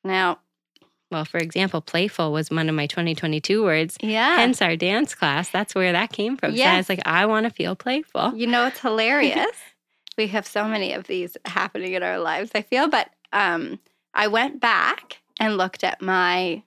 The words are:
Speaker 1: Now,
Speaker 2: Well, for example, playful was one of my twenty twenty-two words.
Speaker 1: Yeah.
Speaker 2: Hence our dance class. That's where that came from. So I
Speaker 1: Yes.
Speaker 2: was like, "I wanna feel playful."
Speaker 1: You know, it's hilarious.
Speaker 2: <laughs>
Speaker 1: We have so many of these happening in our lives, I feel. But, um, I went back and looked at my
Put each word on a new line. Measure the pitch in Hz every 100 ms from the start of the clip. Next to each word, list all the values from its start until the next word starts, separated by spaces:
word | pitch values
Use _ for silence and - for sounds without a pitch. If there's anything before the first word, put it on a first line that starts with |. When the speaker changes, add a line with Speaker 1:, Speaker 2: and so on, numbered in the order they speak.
Speaker 1:
Now, | 190 185 180 - _ _ _ _ _ _ _
Speaker 2:
Well, | 165
for | 156 -
example, | 165 180 190 160
playful | - 165 202 - 160
was | 151 156
one | 160 160
of |
my | 156 147
twenty | - 170
twenty-two | 160 160 156 - 208
words. | 208 156 165 -
Speaker 1:
Yeah. | 214 220 254 339
Speaker 2:
Hence | 233 247
our | 185 165
dance | 175 214 285
class. | - 156 143 180
That's | 185 208
where | 196 185
that | 175 220
came | - 214 262
from. | - 226
So |
I |
Speaker 1:
Yes. | 262 185 185
Speaker 2:
was | 185
like, | -
"I | 165 214
wanna | 220 226
feel | - 170 185
playful." | 247 269 311 - -
Speaker 1:
You | 226 240
know, | 240 247
it's | -
hilarious. | 254 220 226 285 285 294 415
Speaker 2:
<laughs> | - - _ _ _ - -
Speaker 1:
We | 214
have | 208 190
so | 208 214
many | 220 190
of | - 185
these | 185 175 -
happening | - 175 185 208 185
in | 185
our | 180 185
lives, | 165 160 226
I | 208
feel. | 214 247 311
But, | 262 - _ _
um, | 202 196 170 139 196 _ _ _
I | - 214
went | 220 269 254
back | 240 196 - - - - _ -
and | 220 208
looked | 185 -
at | 190 -
my | 185 185 180 180 185 170